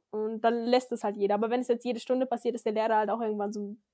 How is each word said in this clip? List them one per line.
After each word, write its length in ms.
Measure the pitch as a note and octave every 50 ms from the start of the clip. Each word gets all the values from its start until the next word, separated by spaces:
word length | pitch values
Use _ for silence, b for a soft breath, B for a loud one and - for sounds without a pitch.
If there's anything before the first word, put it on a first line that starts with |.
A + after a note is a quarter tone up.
| _ _
und 300 | - G#3+ G#3+ A3 A3+ A3
dann 240 | A#3 A3+ A#3 A#3 A3+
lässt 260 | A#3+ B3 B3+ B3+ -
es 120 | A#3+ A3 -
halt 120 | G#3 G3+
jeder. 180 | G3+ G3+ G3 G#3
Aber 140 | G#3 A3+ A3
wenn 100 | A#3 B3
es 80 | B3 -
jetzt 160 | A#3+ A#3+ -
jede 160 | B3 A#3+ A#3
Stunde 260 | - - B3+ B3+ C4
passiert, 280 | B3+ A#3+ A3+ - A#3+ A#3
ist 80 | A#3 -
der 60 | A3+
Lehrer 240 | G#3+ A3 A3 A3+ A3
halt 140 | G#3+ G#3+ G#3
auch 100 | G#3 A3+
irgendwann 320 | A#3 G#3+ G#3+ G#3 G3+ G#3
so 80 | G#3+ G#3
ein 220 | G#3 G3+ G#3 - _ _